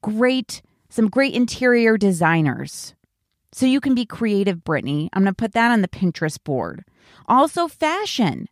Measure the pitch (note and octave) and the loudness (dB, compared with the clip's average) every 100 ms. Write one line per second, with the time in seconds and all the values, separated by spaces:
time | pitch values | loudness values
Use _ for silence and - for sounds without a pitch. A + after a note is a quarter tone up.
0 | - G#3+ B3 C4 - - _ _ _ - | -6 0 2 0 -4 -12 _ _ _ 0
1 | A3 A#3+ C#4 A#3+ B3 - B3+ A#3+ A3+ A3 | 0 2 0 0 -2 0 2 4 4 4
2 | G3 F3 E3 E3 D3+ A#2+ C#3+ - - _ | 2 2 2 4 2 0 -8 -12 -18 _
3 | _ _ _ _ _ - C4 C4+ C#4 B3+ | _ _ _ _ _ -2 0 0 0 -2
4 | A#3 - A3+ G3+ G3+ F3 - D3+ B2 D3 | -2 -4 0 0 0 -2 -2 -4 -2 -4
5 | D#3 - G3 F#3+ A3+ A3+ A#3 A#3+ F#3 - | -4 0 0 0 -4 0 2 2 0 -2
6 | F#3 - D#3 - - C3 E2+ - - _ | -4 -2 -6 -6 -6 -4 -4 -10 -18 _
7 | _ _ - B3 D4+ F4 E4+ - D#4 F4 | _ _ 0 2 2 0 -6 -2 -4 -2
8 | G#4+ - G3+ G3 - | -6 -2 -2 -2 -12